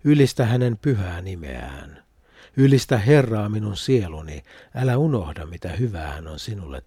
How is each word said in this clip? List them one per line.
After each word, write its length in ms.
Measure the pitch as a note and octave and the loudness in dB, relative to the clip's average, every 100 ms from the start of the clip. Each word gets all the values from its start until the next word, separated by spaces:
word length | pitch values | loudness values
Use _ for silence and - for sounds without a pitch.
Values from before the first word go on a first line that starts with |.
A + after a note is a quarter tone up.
Ylistä 420 | D3 D3+ C3 - A#2 | 4 6 4 4 0
hänen 320 | B2 B2 A2+ | 2 0 -2
pyhää 440 | D3 A2+ F#2 F2 | -2 -2 -2 -6
nimeään. 840 | F#2+ F2 D2 B1+ B1+ C2+ C2 - _ _ _ _ - - | -10 -10 -10 -12 -12 -14 -16 -20 _ _ _ _ -8 4
Ylistä 400 | C3+ C3+ - B2 | 6 6 4 0
Herraa 520 | G#2 D3 B2+ G#2+ G#2 | 6 6 6 0 -2
minun 280 | G#2+ G#2+ F#2+ | -2 -4 -4
sieluni, 640 | - B2+ F2+ D#2 D#2 C#2+ - - - A#2+ | 0 2 0 -8 -12 -12 -14 -20 -14 -4
älä 220 | C3 B2 | 0 2
unohda, 480 | D#3+ B2+ D#2 D2+ D#2 | 0 0 -4 -8 -12
mitä 240 | E2+ F2+ | -10 -8
hyvää 440 | E2+ B2 F#2 D#2 | -4 -4 -4 -8
hän 140 | D2 D#2+ | -10 -10
on 120 | D2+ | -12
sinulle 440 | - G2+ D#2+ C2+ | -10 -10 -10 -12